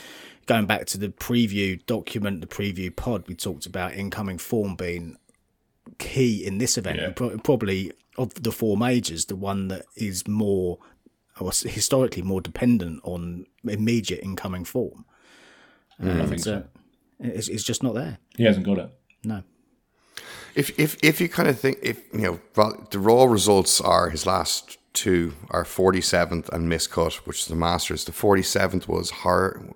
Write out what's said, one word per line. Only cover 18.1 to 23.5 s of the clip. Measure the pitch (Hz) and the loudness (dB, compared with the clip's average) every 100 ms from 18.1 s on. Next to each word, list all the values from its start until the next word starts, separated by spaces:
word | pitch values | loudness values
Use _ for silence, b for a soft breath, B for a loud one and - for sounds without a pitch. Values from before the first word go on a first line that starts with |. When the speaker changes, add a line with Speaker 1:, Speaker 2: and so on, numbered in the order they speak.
| - _ - | -10 _ 4
Speaker 2:
He | 117 | 6
hasn't | 95 92 | 6 2
got | 98 | 0
it. | 85 - _ _ 110 | -2 -14 _ _ -8
Speaker 1:
No. | 107 - _ _ _ _ _ B B B B B - | -8 -10 _ _ _ _ _ B B B B B -2
Speaker 3:
If, | 139 - | -2 2
if, | 151 - | 0 4
if | 151 156 | 2 4
you | 175 | 0
kind | - 165 | 2 2
of | 135 | 2
think, | 135 - | 0 0
if, | 120 110 - | -4 -6 -6
you | 113 | -2
know, | 107 85 - - | -2 -2 -2 2
well, | 107 - - | 2 2 -8
the | 101 | 0
raw | 101 120 127 | 6 8 8
results | 107 92 | 8 8